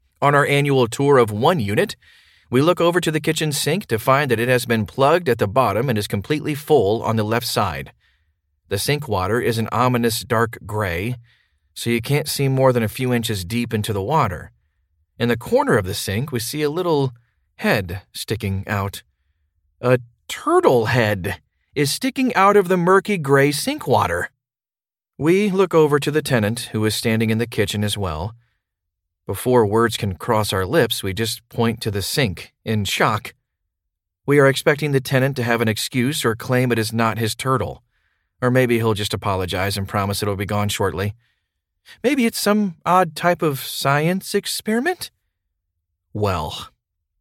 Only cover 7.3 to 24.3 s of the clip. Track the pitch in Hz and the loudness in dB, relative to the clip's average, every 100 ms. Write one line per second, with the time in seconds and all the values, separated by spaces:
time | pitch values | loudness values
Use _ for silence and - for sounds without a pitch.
7.3 | 113 117 - 98 69 69 - _ _ _ | -2 -2 -2 -2 -4 -12 -16 _ _ _
8.3 | _ _ _ - 98 - 143 143 98 92 | _ _ _ -8 -4 -2 -4 -2 -2 0
9.3 | 117 98 113 110 110 127 123 117 113 - | 0 0 -2 -2 0 0 2 0 -2 -2
10.3 | 113 117 - 87 107 101 85 107 123 - | 0 0 -4 -8 -4 -4 -4 -6 -8 -12
11.3 | _ _ _ _ - - 117 117 143 143 | _ _ _ _ -8 -2 -2 0 -2 -2
12.3 | - 139 131 131 120 110 - 127 120 110 | -2 0 2 4 4 0 -2 -2 -2 -2
13.3 | 104 87 117 117 110 104 98 98 160 117 | -4 -4 -4 -2 -2 -2 -4 -2 0 0
14.3 | - - _ _ _ _ _ _ - 120 | -4 -12 _ _ _ _ _ _ -4 0
15.3 | 120 - 247 285 131 92 98 - 98 151 | 0 0 0 4 2 0 -4 -4 -4 -2
16.3 | 120 117 151 151 156 175 151 135 - _ | -4 -6 -4 -2 -2 0 0 0 -4 _
17.3 | _ _ - 214 131 92 92 - - - | _ _ -6 -2 0 -2 -10 -12 -10 -6
18.3 | 110 101 98 98 101 98 - - _ _ | -4 -4 -4 -4 -4 -4 -8 -16 _ _
19.3 | _ _ _ _ _ 123 127 - _ - | _ _ _ _ _ 0 0 -2 _ -16
20.3 | - - 349 349 120 110 131 110 101 87 | -8 0 2 4 4 2 2 2 0 -4
21.3 | 95 _ _ _ - 143 - 262 254 262 | -8 _ _ _ -2 -2 -2 -4 -2 0
22.3 | - 196 208 175 185 170 190 185 202 139 | 2 4 6 4 2 4 4 4 -2 4
23.3 | 139 139 143 - 302 - - 98 85 - | 4 4 2 -4 -4 0 0 0 -2 -6